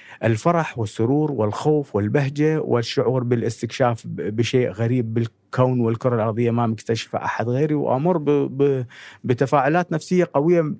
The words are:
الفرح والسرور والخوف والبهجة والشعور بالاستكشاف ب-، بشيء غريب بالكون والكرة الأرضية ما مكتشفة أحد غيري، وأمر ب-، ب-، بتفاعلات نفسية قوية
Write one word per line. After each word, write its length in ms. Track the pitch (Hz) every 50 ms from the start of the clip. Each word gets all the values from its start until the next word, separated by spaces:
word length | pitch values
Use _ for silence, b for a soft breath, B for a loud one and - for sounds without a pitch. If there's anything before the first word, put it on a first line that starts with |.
| B B B B -
الفرح 540 | 110 113 107 - 170 170 170 156 - - 120
والسرور 540 | 113 104 - - 113 113 139 147 151 151 143
والخوف 640 | 120 110 104 101 - - 151 151 151 143 - -
والبهجة 640 | 104 101 104 113 147 139 135 143 143 147 156 156 156
والشعور 640 | - 127 123 120 117 - - - 117 110 127 131 123
بالاستكشاف 840 | 120 123 117 107 113 113 - - 113 - - 131 120 117 - -
ب-، 300 | 117 110 - 73 92 104
بشيء 340 | 110 113 - - 127 123 -
غريب 440 | - - 113 117 127 127 117 113 110
بالكون 640 | 117 117 113 - _ _ _ - - 127 127 127 123
والكرة 340 | 117 113 113 113 - 131 120
الأرضية 360 | 117 107 113 107 113 120 117
ما 160 | 117 117 120
مكتشفة 580 | 113 107 104 - - 113 113 - - - - -
أحد 240 | - - - 117 117
غيري، 260 | 123 131 156 151 151
وأمر 440 | 147 135 120 123 131 147 175 185 165
ب-، 120 | 147 143
ب-، 560 | 147 143 139 135 123 135 139 143 139 131 123 120 B B B B B B -
بتفاعلات 680 | - 127 120 143 127 - 147 127 139 156 175 175 - 170
نفسية 360 | 151 - - 185 180 175 - -
قوية 400 | 139 147 165 175 170 160 151 - -